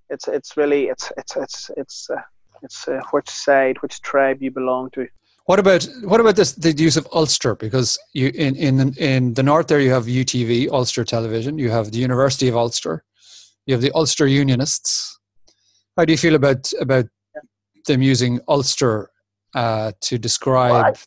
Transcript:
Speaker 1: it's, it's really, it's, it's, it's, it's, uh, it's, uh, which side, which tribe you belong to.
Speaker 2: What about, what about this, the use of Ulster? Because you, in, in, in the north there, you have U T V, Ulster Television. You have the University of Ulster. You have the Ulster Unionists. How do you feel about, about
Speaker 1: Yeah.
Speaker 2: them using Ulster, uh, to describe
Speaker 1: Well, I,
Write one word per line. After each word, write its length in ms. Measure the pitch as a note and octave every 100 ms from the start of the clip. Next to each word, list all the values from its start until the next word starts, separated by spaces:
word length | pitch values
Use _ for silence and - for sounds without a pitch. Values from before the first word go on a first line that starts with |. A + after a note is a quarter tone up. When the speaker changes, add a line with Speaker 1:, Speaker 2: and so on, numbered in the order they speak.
| -
Speaker 1:
it's, 180 | - -
it's 260 | C#3+ - -
really, 300 | D3 C#3+ C3
it's, 260 | - - -
it's, 180 | - -
it's, 360 | - - - -
it's, 340 | C#3 - -
uh, 120 | - - _ _ _
it's, 240 | - - -
uh, 140 | C3+ -
which 180 | D3 -
side, 480 | - - C3+ C3+ C3
which 180 | C#3 -
tribe 400 | - C#3 C3+ C3+
you 100 | C3+
belong 380 | C3 B2+ B2+ C3
to. 160 | - B2+ - _ _ -
Speaker 2:
What 140 | F#3+
about, 280 | G3 F3+ - -
what 160 | G#3 A3
about 160 | A3+ G3+
this, 180 | F#3
the 180 | - E3
use 240 | D3 D#3+ B2+
of 100 | -
Ulster? 420 | E3+ D3+ - C3 G2+
Because 420 | A2 C3 A#2 - _
you, 180 | - C3 D3+
in, 200 | D3 C3+
in, 360 | D3+ C3 C3+ C3+
in 360 | C3 C3 B2+ A#2
the 80 |
north 240 | C3+ D3+ E3+
there, 120 | D3
you 120 | C3+
have 160 | B2+ A#2
U 140 | B2 B2+
T 180 | B2+
V, 260 | A#2 A#2+ C3+
Ulster 340 | C#3 A#2+ - A2+
Television. 520 | A#2 A2+ A2+ B2 D#3
You 120 | B2
have 200 | A#2 G#2+
the 80 | A2
University 480 | B2+ B2 C3+ C3 C3
of 60 | A#2
Ulster. 460 | A#2+ - - D#3+ - _ _ - - _ -
You 80 |
have 80 | B2+
the 100 | C3
Ulster 340 | D#3 D#3 - C#3+
Unionists. 880 | C3+ C#3 B2 C#3 - - - - - _ _ _ _ _ _ _ -
How 80 | E3
do 60 |
you 60 | D#3+
feel 180 | E3+ D#3
about, 340 | C#3 C3+ - -
about 240 | C#3 C3 B2 _ _ -
Speaker 1:
Yeah. 60 | - _ _ _ -
Speaker 2:
them 160 | C3+
using 380 | C3+ B2+ B2 A#2+ -
Ulster, 600 | C#3+ C3+ - C3 G#2+ G2 _ _ _ _ C3+
uh, 380 | A#2 A2 A2 G2+
to 160 | - B2
describe 540 | A#2 - - C3 B2
Speaker 1:
Well, 120 | A#2+
I, 100 | - -